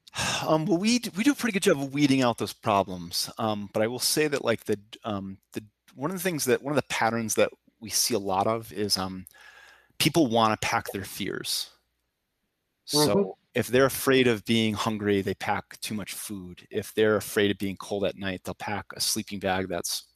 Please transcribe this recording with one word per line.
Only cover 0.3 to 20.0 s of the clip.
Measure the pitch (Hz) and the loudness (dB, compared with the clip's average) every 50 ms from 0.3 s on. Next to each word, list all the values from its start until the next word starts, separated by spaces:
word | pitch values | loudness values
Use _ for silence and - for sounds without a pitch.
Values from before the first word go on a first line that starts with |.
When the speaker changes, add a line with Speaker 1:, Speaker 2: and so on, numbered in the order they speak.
| - - - 151 | -4 -2 0 2
Speaker 1:
Um, | 160 160 156 | 2 2 2
well, | - 165 170 | 2 0 2
we | 196 220 240 247 | 2 2 0 0
d-, | 240 202 - | -2 -4 -4
we | 180 233 | 0 2
do | 285 | 2
a | 285 | 2
pretty | - - 240 185 | 2 0 -2 -2
good | 190 - | 2 4
job | 202 165 139 | 4 4 4
of | 139 139 131 | 2 -2 2
weeding | 143 147 135 135 135 | 4 4 6 6 6
out | 131 120 113 - | 4 2 2 0
those | 107 98 - | -2 -6 -6
problems. | - - 117 104 98 92 101 92 90 85 87 - - - - - - | -4 0 2 4 4 2 2 -2 -10 -8 -6 -4 -4 -4 -4 -4 -4
Um, | 117 110 107 104 104 95 - | -2 -2 -2 -2 -4 -4 -2
but | 110 | 0
I | 107 113 | 0 0
will | 123 120 | 0 -2
say | - - - 156 156 151 | -2 0 2 2 2 0
that, | 143 127 - | 0 0 0
like, | 120 113 - - | 0 0 0 -2
the, | - 107 101 101 107 - - - | -4 -4 -4 -6 _ -20 -12 -8
um, | 117 104 98 98 95 98 - _ _ - | -6 -6 -6 -6 -8 -12 -14 _ _ -14
the, | 110 107 107 _ _ _ _ - | -14 -14 -14 _ _ _ _ -10
one | 127 131 165 | -8 -6 -6
of | 190 185 | -4 -2
the | 165 | -2
things | 190 170 143 123 | -2 -2 0 2
that, | 127 120 113 | 2 2 2
one | 117 139 | 0 0
of | 151 | 0
the | 131 - - - | 0 0 0 0
patterns | - 117 113 117 117 113 107 - | 0 0 2 0 0 -2 -2 2
that | 113 104 - - - _ _ _ _ | 2 2 2 0 -6 _ _ _ _
we | 117 101 | -10 -4
see | - - - - 120 | -2 0 0 0 0
a | 101 | -2
lot | 101 98 92 95 104 110 | 0 0 0 2 2 0
of | 113 117 113 - - | 0 -2 -6 -8 -6
is, | 95 107 101 - 92 | -4 -2 -2 0 -2
um, | 92 95 95 95 87 - - - - - - - - - - _ _ _ _ - | -2 -4 -6 -10 -14 -16 -20 -20 -20 -20 -20 -20 -20 -20 -20 _ _ _ _ 0
people | - 156 - 170 156 117 | 0 2 4 4 4 4
wanna | 113 117 113 110 107 - | 4 4 4 4 4 2
pack | - - - 110 - - | 0 0 -2 -2 -2 -4
their | - 98 101 | -6 -8 -8
fears. | - - - 101 - - - - - - - - - - _ _ _ _ _ _ _ _ _ _ _ _ _ _ _ _ _ _ _ _ _ _ | -8 -8 -6 -6 -6 -6 -6 -6 -4 -4 -4 -6 -8 -14 _ _ _ _ _ _ _ _ _ _ _ _ _ _ _ _ _ _ _ _ _ _
So | - - 147 151 170 202 | -2 2 2 4 4 4
Speaker 2:
Mm-hmm. | 196 202 190 - - _ _ - | 2 0 0 -4 -12 _ _ -4
Speaker 1:
if | 123 107 - | -4 -2 2
they're | 113 127 135 | 4 4 6
afraid | 131 - - - 135 131 131 127 123 | 4 2 2 2 4 4 6 6 4
of | 117 104 - | 4 2 0
being | - 117 113 113 110 104 | 0 2 2 2 2 0
hungry, | 101 - 117 107 104 104 104 101 98 | -2 -2 -2 -2 0 2 2 2 2
they | 95 101 95 | 2 0 -4
pack | - - - 101 98 - - - - | -4 -2 -2 -2 -2 -4 -8 -14 -12
too | - - 214 | -10 -8 -6
much | - - - - | -8 -8 -8 -10
food. | - - - 104 98 90 90 87 - - - | -10 -10 -10 -10 -12 -12 -14 -16 -18 -16 -8
If | - 107 101 - - | -6 -6 -6 -2 0
they're | 107 110 107 107 | 2 4 4 4
afraid | 98 - - - 107 104 101 | 2 0 0 0 2 2 2
of | 101 - | 2 0
being | 104 98 92 - | -4 -6 -6 -8
cold | - - 107 101 98 | -8 -6 -4 -2 -2
at | 87 - - | -4 -4 -4
night, | 98 95 92 87 - | -6 -6 -6 -6 -8
they'll | - 87 | -10 -12
pack | - - - 104 95 95 - - | -10 -8 -8 -8 -8 -10 -10 -8
a | 110 | -6
sleeping | - - - 113 101 - 104 98 | -4 -4 -4 -4 -6 -8 -8 -4
bag | 95 95 92 95 95 90 | -2 -2 0 0 -2 -4
that's | 90 87 - - - - | -4 -6 -6 -6 -6 -8